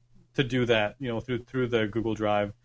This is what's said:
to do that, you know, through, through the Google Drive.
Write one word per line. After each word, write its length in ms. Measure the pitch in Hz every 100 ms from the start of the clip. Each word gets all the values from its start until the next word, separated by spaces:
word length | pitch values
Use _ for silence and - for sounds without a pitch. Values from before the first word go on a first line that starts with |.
| _ - _ -
to 80 |
do 220 | 123 127 120
that, 300 | 113 104 -
you 80 | 131
know, 120 | 113
through, 200 | - 120
through 240 | - 131 123
the 200 | 117 107
Google 260 | 110 110 107
Drive. 380 | 107 104 104 -